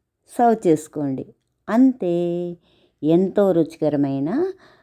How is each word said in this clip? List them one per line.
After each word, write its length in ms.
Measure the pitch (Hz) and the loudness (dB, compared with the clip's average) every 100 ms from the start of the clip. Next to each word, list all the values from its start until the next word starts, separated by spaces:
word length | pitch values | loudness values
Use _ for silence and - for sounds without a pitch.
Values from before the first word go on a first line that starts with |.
| _ _ _ | _ _ _
సర్వ్ 280 | - 240 220 180 | 0 2 2 2
చేసుకోండి. 580 | 156 - 156 139 131 - _ _ _ - | 0 -2 -8 -6 -8 -10 _ _ _ -2
అంతే, 480 | 226 262 254 180 175 175 175 175 175 _ _ _ _ | 2 2 2 -2 -2 -2 -4 -8 -12 _ _ _ _
ఎంతో 480 | 147 170 190 208 196 | 2 2 2 2 2
రుచికరమైన 800 | 170 156 - 151 143 139 135 147 269 370 - _ _ | 2 -2 -2 -2 0 -2 -2 -4 -4 -4 -8 _ _